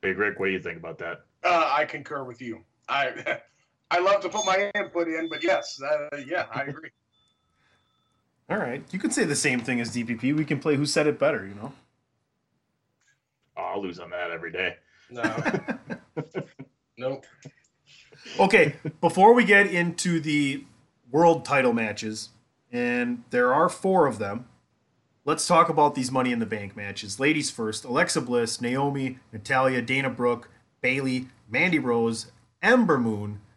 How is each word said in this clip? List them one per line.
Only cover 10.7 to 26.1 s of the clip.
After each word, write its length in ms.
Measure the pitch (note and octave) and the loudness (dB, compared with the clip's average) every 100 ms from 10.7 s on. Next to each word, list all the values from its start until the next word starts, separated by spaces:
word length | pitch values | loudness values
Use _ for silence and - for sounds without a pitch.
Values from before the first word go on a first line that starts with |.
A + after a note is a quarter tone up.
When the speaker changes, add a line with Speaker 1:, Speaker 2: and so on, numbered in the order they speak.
| C#3+ | 0
Speaker 3:
Who 80 | C#3+ | 2
Said 200 | - D3+ | 2 2
It 120 | C#3+ | 2
Better, 280 | C#3+ C#3 F#2+ | 0 0 -6
you 80 | |
know? 180 | G2+ A#2 - _ _ _ _ _ _ _ _ _ _ _ _ _ _ _ _ _ - | -12 -14 -16 _ _ _ _ _ _ _ _ _ _ _ _ _ _ _ _ _ -10
Speaker 1:
Oh, 60 | |
I'll 200 | F2+ F#2+ | -6 -6
lose 160 | G2 E2+ | -6 -10
on 80 | E2+ | -10
that 200 | F2 F2 | -8 -6
every 220 | E2 E2+ | -6 -8
day. 240 | E2+ F#2 - _ _ _ | -4 -4 -6 _ _ _
Speaker 2:
No. 120 | A#2+ B2+ A2+ - G#3 - A#3+ - - _ - | -6 -6 -4 -4 -4 -6 -12 -10 -14 _ -12
<laughs> 80 | - F#3+ - _ - _ _ _ | -10 -10 -12 _ -20 _ _ _
Nope. 280 | C3 C3+ - _ D3 _ _ _ _ - - - - - | -8 -8 -12 _ -20 _ _ _ _ -20 -20 -20 -16 2
Speaker 3:
Okay, 380 | F#3+ G#3 C#3+ - D#3 - | 4 6 4 2 -10 -2
before 340 | E3+ F#3 G3+ | -2 8 8
we 100 | B3 | 10
get 220 | A#3 G3+ G3 | 8 6 6
into 540 | F3 F3 E3 F3+ E3 | 2 0 0 -2 -2
the 440 | D3+ D3 C#3+ C#3 - _ _ _ B2 | 0 0 0 -2 -8 _ _ _ _
world 340 | C3+ E3+ D#3 | 4 6 6
title 280 | - C#3+ B2+ | 2 2 4
matches, 560 | A#2 A2 G2+ A2 G#2+ - _ _ _ _ | 2 -2 -4 -8 -8 -12 _ _ _ _
and 520 | A#2+ A#2+ B2 A#2+ A#2+ - | -4 -2 0 -2 -4 -4
there 220 | B2+ B2 | 0 4
are 160 | C3+ E3 | 4 2
four 380 | - G3 F#3 D3 | 0 0 4 4
of 120 | G#2+ | 2
them, 280 | G2+ G#2+ C3 _ _ _ _ _ _ _ | -6 -8 -12 _ _ _ _ _ _ _
let's 220 | - D#3 - | -4 -2 2
talk 220 | E3+ E3 | 4 4
about 280 | D#3 D3 C#3+ | 4 4 2
these 160 | B2+ | -2